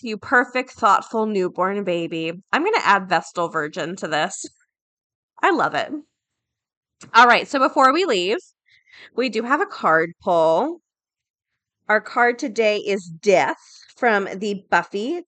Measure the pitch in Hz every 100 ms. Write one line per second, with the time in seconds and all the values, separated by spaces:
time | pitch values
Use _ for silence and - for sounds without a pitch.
0 | 240 214 - 247 247 254 254 - 214 -
1 | - 226 220 202 180 - 185 202 196 170
2 | 165 165 160 170 - 233 370 440 - 196
3 | 185 170 - 180 165 160 151 175 156 196
4 | 175 151 175 - - _ _ _ _ _
5 | _ _ _ _ 359 311 151 - - 302
6 | - _ _ _ _ _ _ _ _ _
7 | - 220 247 208 185 277 262 311 262 302
8 | 370 202 180 339 - _ _ _ _ -
9 | - - 254 214 233 285 302 - 196 160
10 | 165 - 202 170 160 165 277 339 _ _
11 | _ _ _ _ _ _ _ _ - 214
12 | 202 254 240 240 285 208 214 208 - 196
13 | 175 165 202 180 139 - _ - - -
14 | 247 202 196 190 208 202 185 220 - 202
15 | 233 349